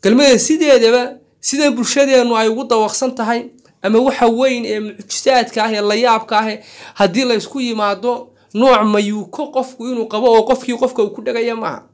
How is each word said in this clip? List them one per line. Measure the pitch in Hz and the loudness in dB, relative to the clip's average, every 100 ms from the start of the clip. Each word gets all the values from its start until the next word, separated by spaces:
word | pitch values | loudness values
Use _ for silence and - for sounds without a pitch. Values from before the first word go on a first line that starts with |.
Galmada | 196 233 285 247 | 4 4 6 4
sideedaba, | - 311 311 262 226 247 247 277 _ _ | 2 0 4 4 4 2 0 -10 _ _
sida | - 277 294 | -8 0 0
bulshadeennu | 240 233 - 277 262 240 226 | 0 -4 0 2 2 2 0
ay | 220 | 0
ugu | 220 | -2
dawaqsan | 247 226 214 - 262 | -2 0 0 -2 -6
tahay, | 254 220 233 - _ _ _ | -4 -4 -4 -6 _ _ _
ama | 196 220 | 0 2
waxa | 262 262 240 | 2 2 2
weyn | 233 262 247 226 | 2 0 0 -4
ee | 214 | -6
mucjisaadka | 214 - - - - 262 233 233 | -8 -12 -12 -4 2 2 0 -2
ah, | 220 | -2
ee | 214 | 0
la | 208 | 0
yaabka | 208 240 226 226 214 | 0 2 0 0 -2
ah, | 220 214 - - - | -2 -6 -14 -20 -20
haddii | - 202 175 | 0 0 2
la | 254 | 0
isku | 226 - 277 | -2 -4 -8
yimaado, | 247 220 208 196 233 240 - _ _ | -6 -2 -2 -2 -4 -6 -8 _ _
nooc | 208 262 240 214 | 0 2 4 4
mayuuko | 208 202 214 190 - 294 | 0 0 -4 -8 -10 -6
qofku | 262 254 - 233 | -4 -6 -8 -8
inuu | 247 220 | -6 -6
qabo | 214 240 | -2 2
oo | 226 220 | 4 2
qofkii | 254 - 233 | -2 -2 -4
qofka | 247 - | -4 -2
uu | 208 | -4
ku | - | -4
dhagaya | 226 117 233 165 | -6 -4 -4 -4
maaha. | 220 123 - | -8 -10 -14